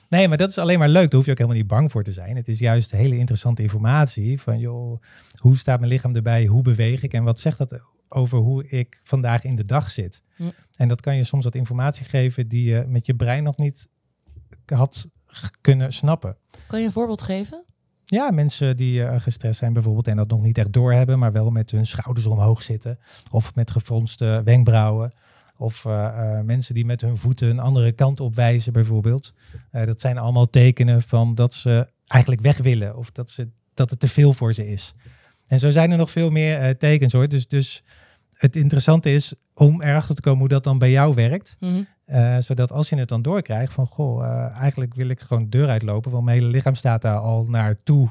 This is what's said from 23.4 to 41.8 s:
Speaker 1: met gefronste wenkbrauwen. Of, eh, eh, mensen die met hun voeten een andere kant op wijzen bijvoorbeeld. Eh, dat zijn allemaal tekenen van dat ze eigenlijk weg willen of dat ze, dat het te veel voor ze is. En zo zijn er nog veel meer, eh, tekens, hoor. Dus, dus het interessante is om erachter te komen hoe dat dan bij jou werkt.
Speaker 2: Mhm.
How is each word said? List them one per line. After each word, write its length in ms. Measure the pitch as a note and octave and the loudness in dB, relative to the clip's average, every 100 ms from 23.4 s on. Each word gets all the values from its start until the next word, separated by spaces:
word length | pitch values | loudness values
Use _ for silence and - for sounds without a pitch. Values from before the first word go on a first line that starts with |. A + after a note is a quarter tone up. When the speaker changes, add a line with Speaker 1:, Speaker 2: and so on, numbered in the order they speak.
| A2 - | -2 -2
Speaker 1:
met 160 | A#2 | -2
gefronste 720 | - - A2+ A2+ - A2+ A2 | -2 -2 -2 -4 -4 -2 0
wenkbrauwen. 680 | G#2+ B2 A#2 A2+ G#2+ A2 A#2 - _ _ _ - | 4 4 6 4 2 0 -4 -10 _ _ _ -10
Of, 280 | A2+ A2 A2+ | -8 -8 -6
eh, 520 | G#2+ G#2+ A2 A2 G#2+ | -4 -4 -4 -4 -4
eh, 80 | G#2+ | -2
mensen 280 | B2+ B2+ A#2+ | -4 -4 -4
die 100 | A#2+ | -4
met 160 | A#2+ | -2
hun 160 | A#2+ A2+ | -4 -2
voeten 320 | B2 B2+ A#2+ | -2 0 0
een 100 | A#2+ | 0
andere 320 | A#2+ C3+ A#2 | 0 2 2
kant 280 | A#2 C3+ C3+ | 2 0 0
op 160 | B2+ A2 | -4 0
wijzen 380 | A#2 A#2 A2+ | 2 2 0
bijvoorbeeld. 600 | A#2 A2 A2 G#2+ C3 - _ - - - | 2 2 2 0 -2 -4 _ -20 -20 -12
Eh, 140 | A#2+ A2 | -6 -4
dat 160 | A2 | -4
zijn 160 | C3 B2 | -4 -2
allemaal 320 | A2+ B2 A#2+ | 0 2 4
tekenen 520 | C3 B2+ A#2+ A#2+ A#2+ | 6 6 6 2 2
van 340 | A2+ A#2 A#2 A2+ | 2 0 0 0
dat 180 | A#2+ | -2
ze 340 | - B2 A#2 B2 _ - | -2 0 0 -2 _ 0
eigenlijk 340 | B2+ A#2+ A#2+ | 2 4 2
weg 160 | A#2 C#3+ | 2 2
willen 400 | C3 A#2 G2+ A#2 | 2 0 -2 -8
of 140 | A#2 | -14
dat 180 | - A#2+ | -14 -14
ze, 200 | - A#2 - _ | -12 -14 -16 _
dat 160 | - B2 | -4 -2
het 100 | B2+ | 0
te 80 | C3 | 0
veel 260 | - C#3+ | 4 4
voor 200 | B2+ A2+ | 4 0
ze 140 | A2 G#2 | -2 -6
is. 240 | G2+ - - - - _ _ - | -8 -10 -18 -20 -20 _ _ -2
En 120 | C3 | 0
zo 100 | C#3+ | 2
zijn 220 | D3 E3 | 2 2
er 60 | E3+ | 2
nog 140 | D#3+ | 0
veel 180 | E3 E3 | 0 0
meer, 280 | D#3 D#3 D#3 | 0 0 0
eh, 100 | C3 | -2
tekens, 440 | C3 D3+ D3+ C3+ | 0 2 2 2
hoor. 140 | B2+ C#3+ | 2 2
Dus, 200 | C#3+ B2 | 0 -2
dus 360 | C#3+ C3+ - _ _ _ _ _ | -2 -2 -6 _ _ _ _ _
het 220 | _ C3 D#3+ | _ 0 2
interessante 580 | C#3+ D3 C#3 D#3+ D#3 | 0 2 4 2 2
is 200 | C#3+ - - _ | 0 -2 -10 _
om 280 | - D3 E3 | 4 4 4
erachter 340 | D3 D3 - D3 | 0 0 -2 -2
te 60 | |
komen 180 | C#3+ C3 | 0 2
hoe 80 | C3+ | 2
dat 140 | C3+ | 0
dan 140 | C3 C3 | 0 2
bij 140 | B2+ | 4
jou 220 | C3+ D3+ B2 | 4 4 2
werkt. 400 | A#2 D#3+ - - | 2 0 -8 -10
Speaker 2:
Mhm. 240 | F#3 F3+ | -4 -4